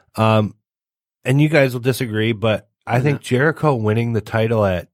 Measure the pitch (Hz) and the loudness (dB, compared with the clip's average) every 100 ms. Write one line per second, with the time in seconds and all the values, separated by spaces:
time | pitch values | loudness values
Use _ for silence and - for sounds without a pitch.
0 | _ - 110 110 104 - _ _ _ _ | _ -2 2 2 0 -6 _ _ _ _
1 | _ _ 123 139 151 156 135 123 123 120 | _ _ -2 2 2 2 2 0 -2 -2
2 | 123 107 113 107 110 101 - _ - 120 | -2 -2 -2 0 -2 -2 -6 _ -4 0
3 | 143 139 - 123 156 151 156 123 107 110 | 0 -2 -2 0 0 0 0 0 0 0
4 | 117 113 - 110 110 110 101 90 - | 0 -4 -2 -2 0 0 0 -2 -8